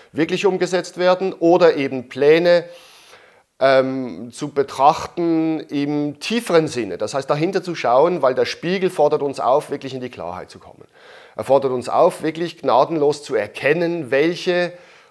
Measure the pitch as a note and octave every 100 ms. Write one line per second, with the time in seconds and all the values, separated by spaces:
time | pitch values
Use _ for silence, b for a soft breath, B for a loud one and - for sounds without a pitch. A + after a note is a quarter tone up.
0 | B B2+ D#3+ F3+ G3 F#3 F3 F3+ E3+ E3+
1 | F3+ F#3 F#3+ - E3+ F3 E3+ D3 C3+ C3
2 | A#2+ C3 C#3+ D#3+ F3 F3 E3+ B B B
3 | B B B B _ - C3+ C3+ C3 C3
4 | B2 E2 A#2+ - D3 C#3 C3+ - C#3 D#3+
5 | - - E3+ D#3+ D#3+ D#3+ - C#3+ C#3+ D3
6 | D3 C#3+ - A#3 A#3 E3+ D#3 B2 G2+ F2
7 | - C#3 C3+ D3 E3+ F#3+ F3 D#3+ B2 B2+
8 | E3+ F3 C3+ B2+ A#2+ - E3 F#3+ F3+ E3+
9 | D3 D3 C#3+ - A2+ C#3+ D3 E3+ C3+ B2+
10 | B2 G2+ E2+ F2+ - - - - _ B
11 | B B B - A2 C3+ C#3 B2+ A#2 B2
12 | F3 - D#3 D#3 E3+ - C3+ A#2+ D3 D#3+
13 | D3 D3 - A#2 G#2 - C#3 D#3+ E3+ E3+
14 | B2 C3+ D#3+ E3+ F#3 F3 F3 F3 B B
15 | B